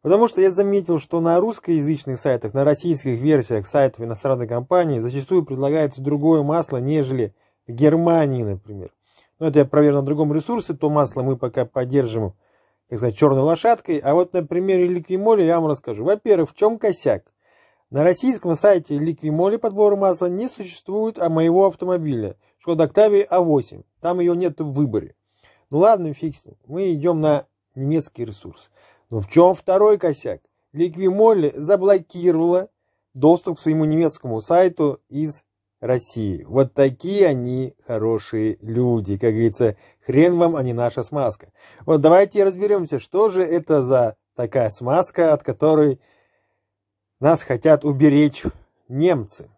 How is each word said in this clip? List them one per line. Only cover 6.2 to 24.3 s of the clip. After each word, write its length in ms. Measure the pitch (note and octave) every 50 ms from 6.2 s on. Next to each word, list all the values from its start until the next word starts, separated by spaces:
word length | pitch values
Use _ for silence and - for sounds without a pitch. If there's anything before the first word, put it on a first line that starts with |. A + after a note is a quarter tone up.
| D3 D#3+ D#3+ D#3
масло, 360 | C#3+ C#3+ D#3 E3+ D#3+ - C#3 B2
нежели 560 | B2 C3+ D3+ D#3 C#3+ C3 C3+ B2+ A2+ F#2+ _ _ _ _ _ _ _
в 60 | -
Германии, 720 | A#2 A#2 C#3+ D3+ D3+ E3 E3+ E3+ E3+ E3 D#3 C#3 C3 B2
например. 480 | A#2 G#2 G2 F#2 _ - G#2 G2 F2+ - _ _ _ _ _ _ _ _ _ _
Но 100 | D#3+ D#3+
это 100 | C#3 D3+
я 60 | C#3+
проверю 300 | C3 - D3+ D3+ D3 C#3+
на 60 | C#3+
другом 300 | C3+ C3+ D3+ D3 D#3 D3
ресурсе, 400 | D3 D#3 D3 - A#3+ A#3+ - -
то 160 | D#3+ C#3 - D3+
масло 340 | D3+ D3+ C#3+ B2 - C#3
мы 140 | B2+ C3+ C3+
пока 300 | A#2+ - B2 - C3+ B2
поддержим, 680 | A#2+ _ C3+ B2+ B2 B2+ C#3+ C3 A#2 A2 A#2 G#2+ F#2 - _ _ _ _ _ _ _ _ _ _ _
как 120 | B2 A2
сказать, 180 | A2+ A#2+ G#2 -
черной 240 | D#3 D3 C3+ C3+
лошадкой. 560 | C3 D#3 E3+ D#3+ - A#3 A#3 A3+ - - E3 D3
А 160 | C3 C#3 D3
вот 180 | F3 F3+ F3
на 100 | - F3+ E3
примере 400 | C#3+ E3+ F3+ F#3 G3 F#3+ F3+ F3+
Ликвимоли 560 | F3 F3+ F3 D#3+ _ F#3 F#3 G3+ A3 A3+ G#3
я 180 | F3+ D#3+ E3+ E3+
вам 80 | E3 D#3
расскажу. 360 | D3 C3+ _ - A2 G2+ A2+
Во-первых, 480 | D#3+ G3+ G#3 _ A#3 G3+ E3+ D#3+ -
в 20 | _
чем 240 | - G#3 G#3+ A#3 G#3+
косяк? 460 | - G#3+ F3+ - - C#3 A2 F2+ _ _ _ _ _ _ _ _ _ _ _ _ _ _
На 140 | B2 C3+ D3+
российском 520 | F3 F3+ - - B3+ B3+ G#3+ - F3 E3
сайте 400 | D3+ - G#3 G3+ F3+ D3+ - C#3+
Ликвимоли 640 | C#3+ D3 E3 D#3+ _ - D#3 D3+ D#3+ F3 G3 G#3 A3+
подбора 380 | A3+ A3+ G3 G3+ G#3 G#3 G3+
масла 280 | G3 G3 F#3+ F3+ E3 F3+
не 240 | F3+ F3 F#3+ A#3 C4
существует, 680 | - - G3+ F3+ E3 - _ - F#3+ G#3 A3 A3+ A3 -
а 100 | - E3
моего 380 | D#3+ D#3+ E3 E3 E3+ F#3 G3
автомобиля, 680 | G3 F#3 _ F3+ F3+ F3+ F3 D#3+ D3+ C3+ A#2 G#2+ G2 - _ _ _ _
Шкода 280 | _ _ - E3+ D#3+ E3
Октавия 420 | D3 - - G#3+ A3 G3+ G3 G3+ -
А 140 | F3+ F3+
восемь. 400 | F3+ E3 D3+ C#3 A#2 - - F#2 - _ _ _
Там 180 | - E3 F3 F3+
ее 140 | F3 F3